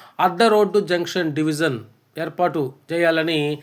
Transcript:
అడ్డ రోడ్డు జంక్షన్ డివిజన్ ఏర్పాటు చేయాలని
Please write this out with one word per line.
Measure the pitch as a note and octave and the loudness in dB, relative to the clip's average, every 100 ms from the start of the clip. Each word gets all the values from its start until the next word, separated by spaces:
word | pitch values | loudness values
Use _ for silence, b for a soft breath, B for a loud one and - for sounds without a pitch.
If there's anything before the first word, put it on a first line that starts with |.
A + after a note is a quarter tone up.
| B B | B B
అడ్డ | F3+ F3 | 0 4
రోడ్డు | A3+ G#3+ G3+ G#3 | 4 4 4 2
జంక్షన్ | E3 F3 E3+ F#3 D#3+ | 0 -2 -2 -4 -2
డివిజన్ | D3 D#3 D3 D#3+ A#2+ G#2+ _ _ - | -2 -2 0 -2 -2 -10 _ _ -10
ఏర్పాటు | D#3+ D#3+ F3+ E3 C3 - - | -8 -2 -2 -2 -6 -8 -6
చేయాలని | E3+ E3+ D#3+ D#3+ D#3+ D3 D3 | 0 2 2 0 0 -2 -4